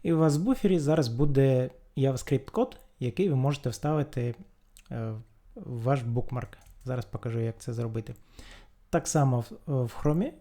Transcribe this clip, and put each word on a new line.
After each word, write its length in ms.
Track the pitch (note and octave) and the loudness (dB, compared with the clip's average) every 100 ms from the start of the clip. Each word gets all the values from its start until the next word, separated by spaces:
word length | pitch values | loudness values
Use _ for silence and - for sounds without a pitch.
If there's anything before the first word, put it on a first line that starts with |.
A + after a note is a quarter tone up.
І 100 | F3 | 2
у 40 | E3 | 4
вас 200 | D#3+ D3 | 4 4
в 40 | |
буфері 380 | G#3 B3+ G3+ F3+ | 2 2 4 4
зараз 280 | C#3+ D#3+ B2 | 4 2 2
буде 640 | A#2 D3 C3+ C3+ B2+ B2+ - - - | 2 4 6 6 4 0 -8 -10 0
JavaScript-код, 800 | C3+ B2+ - C3+ - - C4 - - _ | 0 0 0 -2 0 -2 -2 -4 -20 _
який 300 | B2 - G3 | -6 0 0
ви 60 | C3+ | 2
можете 340 | C3+ C#3+ B2 | 0 0 -6
вставити, 680 | - D3 D#3 C#3+ B2+ A#2+ A2+ - _ _ - _ | -4 -2 -2 -2 -4 -6 -6 -16 _ _ -20 _
е, 220 | A#2 A2+ A2 A2+ _ - - | -8 -8 -8 -14 _ -20 -16
в 280 | - A#2+ | -12 -4
ваш 180 | A#2 C#3 | 0 0
букмарк. 560 | A#2 A#2 A#2+ B2+ A#2 - - - B2+ | 0 -2 -2 -6 -8 -14 -20 -14 -6
Зараз 200 | B2 A2 | -6 -6
покажу, 340 | - B2 A#2 | -8 -6 -4
як 200 | A2+ - | -4 -6
це 140 | - | -8
зробити. 420 | A2+ A#2 A2+ A2 A2+ - - - - - _ _ | -6 -6 -6 -10 -16 -20 -20 -20 -20 -20 _ _
Так 180 | E3+ - | -2 0
само 320 | D#3+ C#3 B2 | 2 4 2
в, 120 | A2 - - | -2 -12 -4
в 260 | C3+ A#2+ - | -2 -2 -2
Chrome 300 | D3+ D#3 C4 - | 0 0 -2 -6